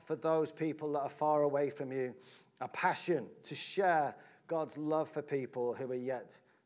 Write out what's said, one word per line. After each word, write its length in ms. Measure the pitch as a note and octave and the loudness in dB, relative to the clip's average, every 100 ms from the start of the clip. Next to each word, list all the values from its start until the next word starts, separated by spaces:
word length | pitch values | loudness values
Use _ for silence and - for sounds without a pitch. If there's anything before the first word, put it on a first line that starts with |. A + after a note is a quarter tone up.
for 160 | - D#3 | -6 -2
those 340 | D#3+ D#3+ D3+ | 2 2 2
people 420 | - D#3+ D#3 D3+ | 0 -4 -2 -2
that 60 | D3 | -2
are 100 | C#3 | -2
far 320 | - D3+ D3+ | 0 4 6
away 260 | D3 C#3 C#3+ | 4 4 0
from 240 | - C3+ | -2 -4
you, 220 | C3 B2+ - - - - - | -2 -4 -6 -18 -20 -20 -10
a 60 | B2+ | -8
passion 580 | - F3+ D3+ - D3+ G#2+ - | 0 0 2 2 0 -2 -12
to 120 | - | -8
share 600 | C#3 - - F#3+ D#3+ C#3 - - - - | -4 -2 2 4 4 2 -2 -16 -18 -4
God's 320 | E3 D3+ D3+ | -2 -2 -4
love 320 | D3+ D#3 D3+ | 0 0 0
for 100 | D#3 | -4
people 540 | C#3+ C#3+ B2 B2+ A#2+ | -2 -2 -2 -2 -2
who 180 | A#2 C3 | -2 -4
are 20 | |
yet 460 | B2+ B2+ B2 G2 - _ _ | -4 -2 -4 -6 -16 _ _